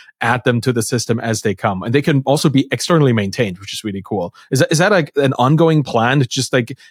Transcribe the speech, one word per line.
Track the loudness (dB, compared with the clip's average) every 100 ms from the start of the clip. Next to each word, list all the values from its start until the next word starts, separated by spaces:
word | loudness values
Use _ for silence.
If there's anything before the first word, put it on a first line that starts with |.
| -20 -6
add | -2 0
them | 0 0
to | 0
the | -2
system | -2 -2 -2 -4
as | -4 -4
they | -4 -2
come. | -4 -4
And | 0
they | 0
can | 2 0 2
also | 0 2
be | 0 0
externally | -2 0 2 4
maintained, | 2 0 -2 -4 -6
which | -12
is | -10
really | -8 -8
cool. | -6 -6 -6 -10 -4
Is | 0
that, | 0
is | 2
that, | 2
like, | 2 0 0
an | 0
ongoing | 2 2 4 4 2
plan | 0 0 2 2
to | 0
just, | -4 -2
like, | -2 -2 -8 -20